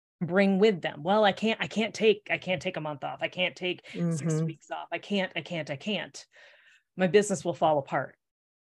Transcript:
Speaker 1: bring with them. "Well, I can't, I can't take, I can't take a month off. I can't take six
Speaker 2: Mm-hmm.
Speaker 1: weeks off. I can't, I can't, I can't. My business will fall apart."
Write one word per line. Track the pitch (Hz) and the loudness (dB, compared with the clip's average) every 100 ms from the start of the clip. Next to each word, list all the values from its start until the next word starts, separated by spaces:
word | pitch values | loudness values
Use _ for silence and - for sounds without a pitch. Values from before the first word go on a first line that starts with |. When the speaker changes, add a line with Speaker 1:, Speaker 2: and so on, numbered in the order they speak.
| _ - | _ -8
Speaker 1:
bring | 165 185 196 190 | 0 4 4 6
with | 220 180 | 4 4
them. | 156 143 | -4 -4
"Well, | 160 208 | 0 4
I | 208 | 4
can't, | - 214 220 | 4 -2 0
I | 185 | -2
can't | - 220 | -2 -4
take, | - 220 208 - | 2 4 4 0
I | 165 | -6
can't | 180 180 | -2 -4
take | 185 175 | -2 -6
a | |
month | 156 143 | -6 -6
off. | 143 135 | -8 -6
I | 165 | -6
can't | 180 180 180 | -2 -4 -2
take | 180 175 - | -6 -6 -8
six | 180 170 165 | -4 -2 -2
Speaker 2:
Mm-hmm. | 160 156 | 0 0
Speaker 1:
weeks | 160 - - | -2 -6 -12
off. | 160 156 | -12 -8
I | 170 | -10
can't, | - 202 185 | -4 -2 -2
I | 170 | -4
can't, | 147 175 160 | -8 -8 -6
I | 139 | -8
can't. | 214 190 143 - - _ - _ _ _ _ - | -4 -6 -6 -14 -20 _ -20 _ _ _ _ -2
My | 185 | 4
business | 208 202 185 | 4 4 -2
will | 175 | -2
fall | 147 165 147 | 0 2 2
apart." | 135 156 135 - _ _ _ _ _ _ | 0 -4 -4 -10 _ _ _ _ _ _